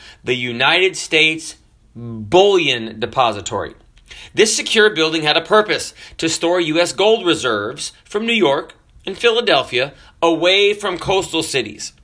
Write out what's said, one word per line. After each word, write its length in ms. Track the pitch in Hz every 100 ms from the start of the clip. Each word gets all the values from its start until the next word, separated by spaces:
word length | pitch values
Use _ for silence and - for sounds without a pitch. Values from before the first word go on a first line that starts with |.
| - -
the 120 | - 127
United 640 | 123 120 135 170 185 160
States 580 | - 160 156 160 - - _ _ _ 117
Bullion 1040 | 117 113 104 175 202 190 147 123 110 110
Depository. 760 | 113 131 120 101 92 104 82 - _ _ - - -
This 220 | - 220 -
secure 340 | - 226 208
building 340 | 156 156 160
had 140 | 151 156
a 40 |
purpose: 520 | 160 214 214 156 - - - -
to 120 | -
store 300 | - 170 185
U 200 | 160 160
S 140 | 170
gold 320 | - 202 220 180
reserves 680 | 139 127 107 104 143 - -
from 220 | - 208 226
New 80 |
York 400 | 233 151 143 - - _ - -
and 120 | 190
Philadelphia 760 | 240 233 208 147 127 123 139 - - -
away 520 | 170 160 175 196 202
from 240 | 208 202 180
coastal 460 | - 190 - 160
cities 500 | 156 135 110 - - _